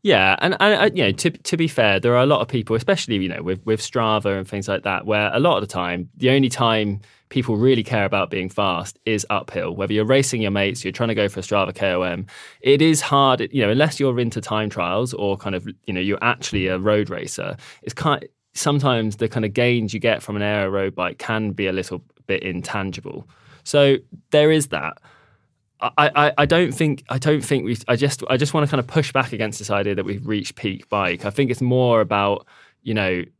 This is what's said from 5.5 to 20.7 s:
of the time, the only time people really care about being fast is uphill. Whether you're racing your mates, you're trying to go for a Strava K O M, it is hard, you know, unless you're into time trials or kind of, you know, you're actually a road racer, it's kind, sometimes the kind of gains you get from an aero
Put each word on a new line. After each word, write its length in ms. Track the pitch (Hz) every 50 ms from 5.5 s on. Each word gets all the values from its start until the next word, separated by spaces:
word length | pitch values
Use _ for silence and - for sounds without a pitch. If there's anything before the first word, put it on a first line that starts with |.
| 147
of 40 | 95
the 60 | 104 101
time, 380 | - 90 90 87 90 90 90 - _
the 140 | - 127 123
only 180 | 131 139 135 120
time 520 | 123 - 123 117 113 110 107 104 101 101 - _ _ _ _ _
people 260 | - 135 123 - 110
really 280 | 104 117 131 131 117 107
care 200 | - 120 107 98
about 280 | 95 104 98 92 82
being 180 | - 95 92 95
fast 480 | - - 104 95 90 85 87 - - _ _
is 220 | 113 110 104 - -
uphill. 460 | 107 98 - - - 87 87 87 87
Whether 180 | 92 98 98 107
you're 100 | 107 107
racing 380 | 110 131 139 135 131 - 117
your 80 | 110 98
mates, 340 | 101 101 98 101 95 - -
you're 80 | 95
trying 180 | - - 120 113
to 60 | 110
go 140 | 104 104 98
for 100 | - 98
a 40 | 90
Strava 300 | - 104 101 95 92 92
K 160 | - 101 98 90
O 80 | 90
M, 240 | 90 87 87 92 101 - - - - - - _
it 200 | - 131 139 143
is 180 | 156 165 156 147
hard, 480 | - - 147 139 139 135 127 - 117 -
you 100 | - 139
know, 80 | 113 101
unless 300 | 110 131 151 156 - -
you're 200 | 139 135 123 120
into 220 | 120 117 - 117
time 300 | 107 - 107 107 107 104
trials 420 | - 98 87 87 90 107 123 123 127
or 240 | - 104 98 98
kind 160 | 98 - 101 95
of, 140 | 90 - 104 - _ _
you 80 | - 95
know, 80 | 90
you're 160 | 92 98 101 - -
actually 420 | 120 120 - - - - 101 92
a 140 | 92 92 92
road 320 | 95 107 107 107 104 -
racer, 440 | - - - - - - 92 95 - - - - - _ -
it's 100 | - -
kind, 340 | - 151 160 143 - - - _ _ _ _ _
sometimes 640 | - - 156 147 143 135 135 127 117 110 110 104
the 120 | - 113 110
kind 160 | - 120 110
of 80 | 104 104
gains 400 | 127 120 123 120 120 110 101 110
you 60 | 104
get 240 | 117 117 107 - -
from 120 | - 107
an 60 | 104
aero 260 | 101 104 104 104 98 95